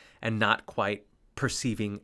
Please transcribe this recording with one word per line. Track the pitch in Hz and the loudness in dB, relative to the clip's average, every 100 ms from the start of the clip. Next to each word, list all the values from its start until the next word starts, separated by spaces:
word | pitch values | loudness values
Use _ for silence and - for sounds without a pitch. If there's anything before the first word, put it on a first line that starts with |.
| - - | -20 -8
and | 113 107 | -4 2
not | 104 110 - | 4 2 -2
quite | - 101 104 - _ _ - | -2 -2 -2 -8 _ _ -4
perceiving | 131 - 127 107 104 101 | -2 0 -2 -2 -2 -4